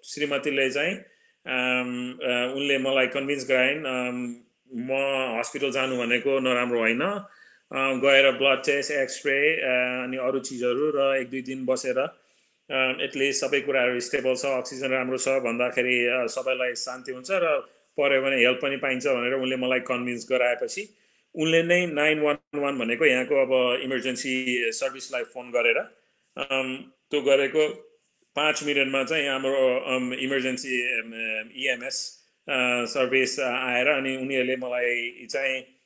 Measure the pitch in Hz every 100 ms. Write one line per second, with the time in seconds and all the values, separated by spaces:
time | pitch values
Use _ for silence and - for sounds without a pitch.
0 | - - 147 139 143 135 135 135 160 190
1 | - _ _ _ - 127 127 127 123 123
2 | 123 127 131 123 123 135 143 135 135 135
3 | 127 139 139 143 123 131 127 151 147 127
4 | 123 123 123 120 _ _ _ 127 127 135
5 | 139 135 131 113 120 139 139 135 131 127
6 | 120 120 139 135 127 123 123 120 113 117
7 | 170 202 196 - - _ _ 139 135 131
8 | 139 135 139 120 135 131 - 139 135 147
9 | 135 - 147 139 147 165 135 127 127 127
10 | 127 131 127 135 127 127 123 123 151 147
11 | 139 135 123 131 127 131 127 127 131 127
12 | 143 - _ _ _ _ _ 135 131 131
13 | 139 135 139 131 135 139 143 135 123 123
14 | 120 143 127 127 139 131 123 131 135 131
15 | 127 131 135 135 123 117 123 123 123 123
16 | 120 127 117 127 127 127 127 117 - 127
17 | 127 127 127 190 170 147 - _ _ -
18 | 139 135 135 135 120 127 143 139 135 127
19 | 139 127 123 135 127 131 127 127 127 123
20 | 123 120 110 127 123 120 120 - 214 _
21 | _ _ _ - 156 165 170 180 175 147
22 | 151 156 151 147 _ 147 143 139 117 120
23 | 156 127 127 143 131 131 123 127 131 131
24 | 131 123 135 127 127 123 117 113 135 131
25 | - 131 117 131 123 120 117 151 208 _
26 | _ _ _ - 139 135 131 131 - _
27 | _ 147 143 139 135 156 151 - - _
28 | _ _ _ - 151 147 147 139 135 135
29 | 131 160 143 135 135 135 131 127 - 127
30 | 123 127 131 139 127 123 131 127 123 117
31 | 113 113 113 110 113 127 135 123 127 -
32 | - - _ _ - 135 123 123 117 143
33 | 127 131 127 131 131 123 127 123 131 143
34 | 135 131 131 135 127 131 127 123 123 120
35 | 117 120 117 139 135 131 - _